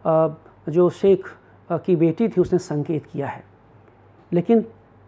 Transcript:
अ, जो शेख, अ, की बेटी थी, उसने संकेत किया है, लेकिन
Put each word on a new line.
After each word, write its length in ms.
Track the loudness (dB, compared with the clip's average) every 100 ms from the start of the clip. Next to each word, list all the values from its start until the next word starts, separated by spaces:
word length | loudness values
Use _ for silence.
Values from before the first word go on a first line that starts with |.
| -2
अ, 220 | 0 0 -4 -16 _ -4
जो 220 | 2 2
शेख, 380 | 2 2 2 0 -20 _ _ -8
अ, 60 | -6
की 200 | 0 2
बेटी 320 | 2 0 -2
थी, 120 | 0
उसने 180 | 0 -2
संकेत 480 | -2 -4 -4 -6 -6
किया 200 | -8 -8
है, 180 | -10 -18 _ _ _ _ _ _ _ _
लेकिन 320 | -4 2 0 0 -10 _ _